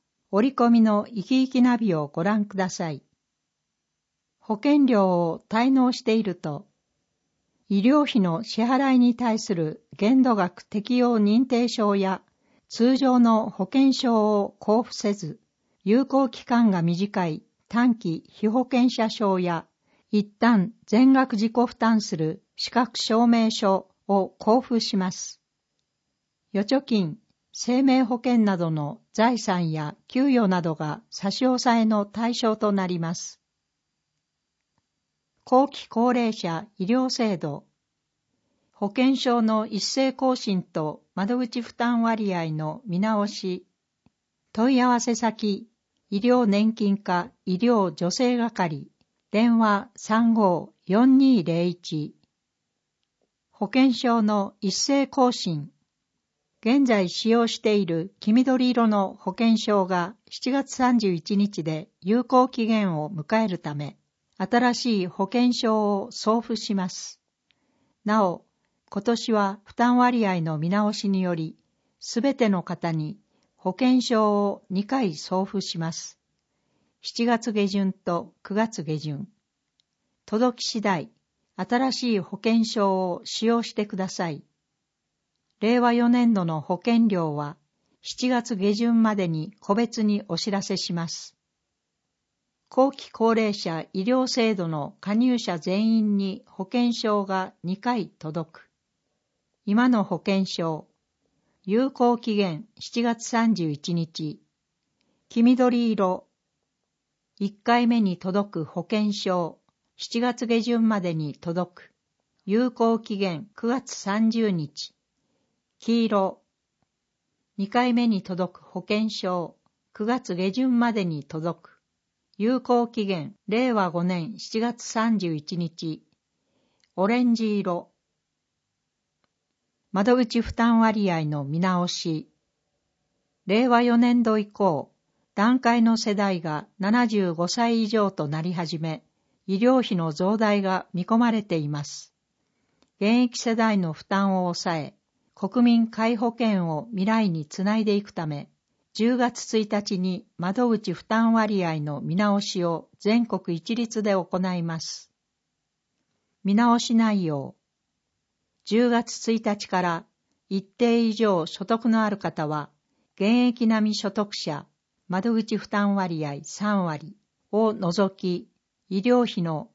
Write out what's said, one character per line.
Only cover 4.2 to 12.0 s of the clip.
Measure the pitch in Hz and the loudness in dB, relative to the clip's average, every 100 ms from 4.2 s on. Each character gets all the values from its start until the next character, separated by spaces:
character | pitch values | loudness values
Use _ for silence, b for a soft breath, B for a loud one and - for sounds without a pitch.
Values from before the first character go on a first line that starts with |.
| _ _ | _ _
保 | - 208 | -6 -2
険 | 285 294 262 | 2 4 6
料 | 214 190 175 170 | 4 4 2 0
を | - - | -4 -4
滞 | 220 254 | 0 2
納 | 269 254 | 4 2
し | 247 | 0
て | - 220 | 0 0
い | |
る | 214 175 | 0 -6
と、 | 160 143 - _ _ _ _ _ _ _ _ _ - | -8 -8 -12 _ _ _ _ _ _ _ _ _ -4
医 | 196 | 2
療 | 220 294 | 4 4
費 | 294 233 | 4 2
の | 185 165 | 2 0
支 | 226 - | -4 -4
払 | 240 262 269 254 | 0 2 4 4
い | |
に | 247 233 | 4 2
対 | 247 220 | -2 -2
す | - 175 | -2 -4
る | 156 - _ - | -4 -6 _ -2
限 | 202 262 | 2 4
度 | 254 208 | 4 2
額 | 175 - | 0 -4
適 | - 214 208 247 | -10 -8 -2 2
用 | 247 233 | 2 2
認 | 202 226 262 | 4 2 2
定 | 233 240 | 0 0
証 | 240 208 | 0 0
や | 196 | 0